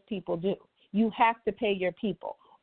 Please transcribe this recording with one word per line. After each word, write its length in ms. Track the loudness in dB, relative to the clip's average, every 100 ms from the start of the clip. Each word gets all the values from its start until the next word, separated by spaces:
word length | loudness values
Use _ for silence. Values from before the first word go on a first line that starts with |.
| -8
people 260 | -8 -4 -2
do. 200 | -2 -4 -8 _ _
You 180 | 0 2 4
have 280 | 2 2
to 80 | -4
pay 220 | -2 0
your 180 | 0 -2
people. 460 | -2 -4 -4 -8 -14 _ -2